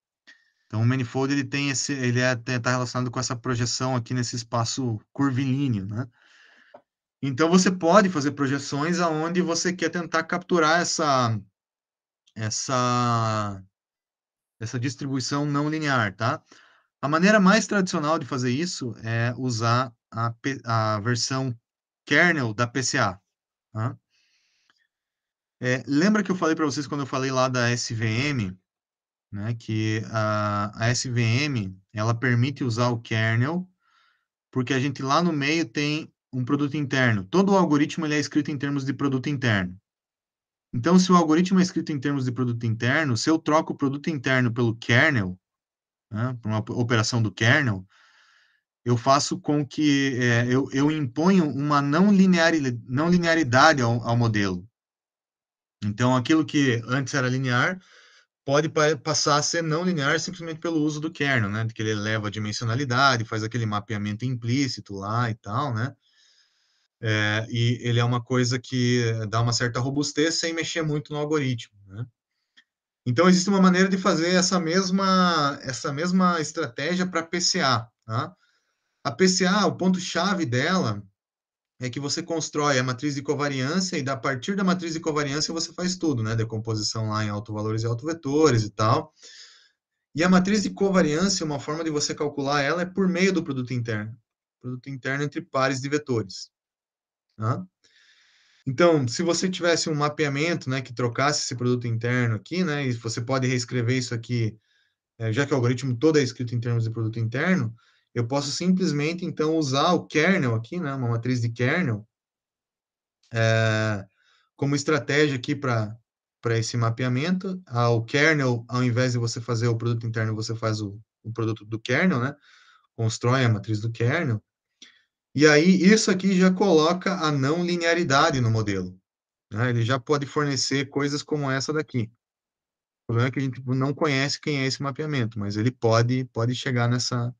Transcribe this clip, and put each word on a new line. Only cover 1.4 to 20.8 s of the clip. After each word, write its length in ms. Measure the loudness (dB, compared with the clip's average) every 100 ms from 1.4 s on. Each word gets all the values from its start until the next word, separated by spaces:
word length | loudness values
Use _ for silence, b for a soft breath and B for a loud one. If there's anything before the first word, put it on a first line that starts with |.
tem 260 | -2 -2 -2
esse, 220 | -2 -4
ele 280 | -2 0 2
é, 160 | 0 -2
tem, 240 | -2 -2
tá 100 | 0
relacionado 400 | -2 -2 -4 -4
com 80 | -4
essa 160 | -6
projeção 600 | -6 -4 -2 -2 -2 -2 -2
aqui 160 | -2
nesse 240 | -4 -4 -6
espaço 640 | -4 -2 -2 -2 -4 -4 -8
curvilíneo, 720 | -2 0 0 0 0 0 -2 -4
né? 200 | -8 -8 b b b b b b b _ _ _ _
Então, 260 | -6 0 4
você 220 | 6 4
pode 400 | 2 4 6 6
fazer 220 | 0 -2
projeções 680 | -2 -2 -2 -4 -4 -2 0
aonde 400 | 0 -2 -2 0
você 320 | 0 -2 -2
quer 160 | -2 -4
tentar 360 | -4 -4 -4
capturar 560 | -2 -6 0 2 4 4
essa, 600 | 2 0 2 2 2 0 -6 _ _ _ _ _ _ _ _
essa, 1300 | -8 -6 -6 -4 -2 0 0 0 0 0 -2 -4 -10 -16 _ _ _ _ _ _ _ _ _
essa 180 | -8 -4
distribuição 680 | -6 -6 -6 -4 -4 -2 -2
não 240 | -2 -2
linear, 440 | -2 0 0 0
tá? 280 | -2 -2 -4 b b b b b _
A 80 | -2
maneira 300 | 4 6 6
mais 280 | 6 4 2
tradicional 520 | 0 0 -2 0 -2
de 80 | -2
fazer 240 | -2 0
isso 440 | -2 -4 -6 -8 -8
é 280 | -4 -2 -2 -2
usar 560 | -4 0 2 2 0 -8 _
a 200 | -4 -4
P-, 300 | -4 -6 -6
a 340 | -2 0